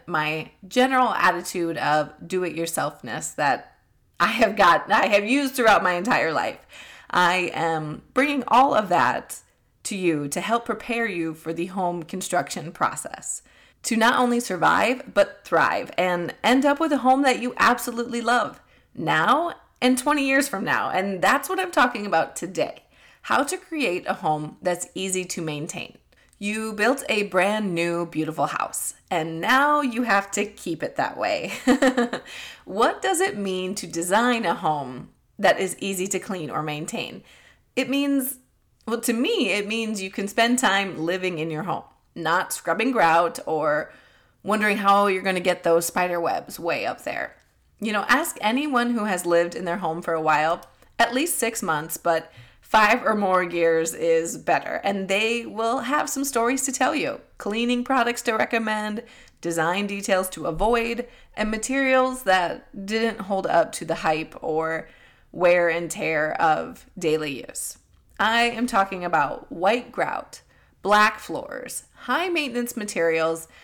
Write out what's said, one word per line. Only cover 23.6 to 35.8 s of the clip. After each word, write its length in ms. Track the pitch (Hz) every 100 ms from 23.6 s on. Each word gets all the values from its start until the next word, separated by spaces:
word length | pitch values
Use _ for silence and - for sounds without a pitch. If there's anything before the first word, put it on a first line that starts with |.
| - 320 226 175 -
a 60 |
home 440 | 190 170 151 151 -
that's 260 | 180 175 - 185
easy 300 | 190 185 180
to 160 | -
maintain. 560 | 160 147 165 180 - - _ _ _ _
You 340 | 202 220 220
built 300 | 208 220 175 -
a 160 | 214
brand 500 | 196 180 190 214 208
new, 320 | 170 170 170 170
beautiful 420 | 156 156 156 151
house, 480 | - - - - - _
and 280 | 175 160 160
now 420 | 190 262 285 294
you 220 | 277 226
have 280 | 233 202 196
to 140 | 202 -
keep 360 | - - 160
it 140 | 139 -
that 220 | 123 -
way. 360 | 101 95 - - -
<laughs> 560 | 254 262 - 240 - - - - - -
What 360 | 190 262 -
does 180 | 381 330
it 180 | 381 208
mean 380 | 196 185 185 196
to 120 | 170
design 580 | 165 180 202 240 233 185
a 100 | 208
home 540 | 175 151 127 127 - _ _ -
that 220 | 196 -
is 160 | 190
easy 280 | -